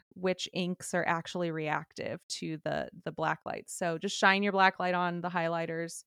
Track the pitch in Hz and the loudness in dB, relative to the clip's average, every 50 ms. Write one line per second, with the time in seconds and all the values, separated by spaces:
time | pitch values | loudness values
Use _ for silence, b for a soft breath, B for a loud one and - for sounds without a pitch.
0 | _ _ - 185 180 185 185 - - - - 175 180 175 185 - - - - 180 | _ _ -10 -2 0 0 0 0 -4 -6 -4 -2 -2 -2 -2 -4 -6 -2 -2 0
1 | - - 170 165 160 - - 180 175 165 156 160 156 151 151 147 156 _ - - | 2 2 0 -2 -2 -4 -4 -2 -2 -2 -2 -2 -2 0 -2 -2 -2 _ -10 -8
2 | - - 120 175 _ - - - 180 165 156 156 - 156 147 76 67 - - 165 | -6 -6 -6 -8 _ -10 -10 -8 -6 -6 -6 -4 -4 -2 -2 -2 -4 -4 -8 -10
3 | - 165 156 - 160 156 156 - - - - - - - - - 190 170 165 165 | -10 -8 -6 -2 -2 -2 -2 -2 -4 -8 -8 -8 -8 -10 -8 -4 -2 -2 -2 -2
4 | - 202 - - - 196 190 196 202 202 190 196 190 190 190 - 180 180 180 175 | -4 -4 0 4 6 6 6 6 4 2 4 6 6 6 6 4 0 2 2 2
5 | 180 175 175 175 170 180 175 180 165 165 170 165 165 165 165 165 170 170 - - | 2 2 0 -2 -4 -2 -2 0 0 0 0 -2 -2 -2 -4 -4 -4 -6 -8 -12
6 | - | -16